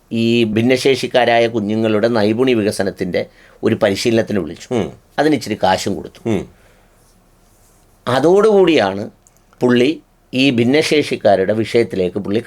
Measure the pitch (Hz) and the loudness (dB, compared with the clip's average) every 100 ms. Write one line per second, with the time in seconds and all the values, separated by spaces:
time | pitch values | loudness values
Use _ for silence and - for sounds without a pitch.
0 | _ 113 113 120 110 107 120 127 139 131 | _ -2 0 2 0 0 0 2 0 0
1 | 123 127 117 117 113 117 101 110 113 107 | -2 0 2 2 2 -2 -4 -2 0 0
2 | 117 117 104 110 131 117 104 104 98 90 | 0 0 0 2 2 2 0 -2 -6 -4
3 | 92 92 - _ - _ - 113 107 98 | -6 -4 -6 _ -20 _ -2 0 0 0
4 | 123 113 107 104 78 85 - 123 87 - | 0 0 -2 -4 -6 -12 -6 -6 -6 -10
5 | _ - 151 143 104 104 92 95 110 85 | _ -2 0 0 -4 -2 0 0 -2 -8
6 | - - 117 101 71 _ _ _ _ _ | -10 -10 -6 -4 -6 _ _ _ _ _
7 | _ _ _ _ _ _ _ _ _ _ | _ _ _ _ _ _ _ _ _ _
8 | 123 127 156 190 220 202 180 147 98 98 | -4 0 4 4 4 4 4 4 2 -2
9 | 113 - _ _ _ _ 123 123 127 165 | -10 -14 _ _ _ _ 0 2 2 -2
10 | - _ _ 127 139 117 120 147 160 151 | -12 _ _ -2 0 2 2 2 2 0
11 | 143 120 117 95 95 107 107 117 107 92 | -2 -2 2 2 2 -2 0 0 0 -2
12 | 90 104 95 107 | -4 -4 -4 -2